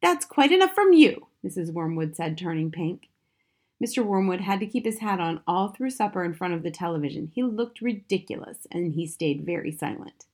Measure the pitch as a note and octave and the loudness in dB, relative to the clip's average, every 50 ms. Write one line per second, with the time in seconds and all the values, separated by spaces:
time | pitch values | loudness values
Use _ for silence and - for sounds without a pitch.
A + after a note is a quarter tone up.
0 | - F4 F4+ - - - - - C#4 C#4+ E4+ F#4 F#4+ F#4+ F#4 - G#4 G4 F4+ D#4+ | 4 4 2 2 -2 -4 2 4 6 6 8 6 6 6 4 4 6 8 10 10
1 | D4+ G#3 - - - _ _ _ - F#3+ F3+ F#3+ F3 D#3+ E3 E3+ E3 D#3+ E3 E3 | 10 8 6 0 -10 _ _ _ -10 -8 -6 -4 -6 -4 -4 -4 -4 -2 -2 -2
2 | D#3+ D#3 D#3+ - E3 D#3+ D#3+ D#3+ F3+ F3 E3 D#3+ D#3 D#3+ D#3 E3 F3 D#3 F3+ F#3+ | -4 -4 -4 -6 -6 -6 -6 -6 -6 -6 -4 -2 -2 -4 -4 -4 -4 -4 -4 -6
3 | _ _ _ _ _ _ _ _ _ _ _ _ _ _ _ _ - A3+ A#3 - | _ _ _ _ _ _ _ _ _ _ _ _ _ _ _ _ -6 -4 -2 -2
4 | A#3+ G#3 G3+ F#3+ F#3+ F#3+ F#3 F#3 F#3+ F#3 G3 G3 A3 G#3+ - B3 - A3+ A3 A3 | -2 0 0 0 2 0 0 -2 -2 -2 -2 -2 -2 -4 -4 -4 -4 -4 -6 -4
5 | A3 G#3+ G3 F3+ E3+ E3 E3 D#3+ _ - F3 F3+ G3 G3+ G3+ - B3+ C4 B3+ - | -4 -4 -2 -2 -2 -4 -4 -6 _ -2 0 0 0 -2 -2 -6 -6 -6 -2 -2
6 | A3 G3+ - F#3+ F3+ F3 E3+ E3 F#3 F3+ F3 E3 E3 F3 D#3+ - F3+ E3+ E3+ D#3+ | -4 -2 -2 -2 -4 -4 -4 -4 -4 -4 -4 -4 -4 -6 -8 -6 -6 -4 -4 -2
7 | D3 C#3+ - - - D#3 - - B3+ B3+ A3 G#3+ A#3 A#3 _ - A3 A#3+ A#3 G3+ | -4 -4 -6 -6 -10 -8 -4 -2 -2 -2 -2 -2 -4 -6 _ -6 -4 -4 -4 -4
8 | - _ G3 F#3 F#3+ _ A3 - - - - - - - - E3+ F3 E3+ D3+ D3+ | -4 _ -4 -4 -2 _ -10 -10 -10 -14 -16 -18 -18 -10 -6 -4 -4 -2 -2 -4
9 | E3+ D#3 - - E3 D#3 C#3+ C#3+ D3+ D#3+ F3 - - - D#3 D#3+ - - G#2+ - | -4 -6 -6 -4 -2 -2 -2 -2 -4 -6 -6 -4 -4 -6 -8 -6 -8 -8 -8 -8
10 | - - _ _ - _ | -12 -16 _ _ -20 _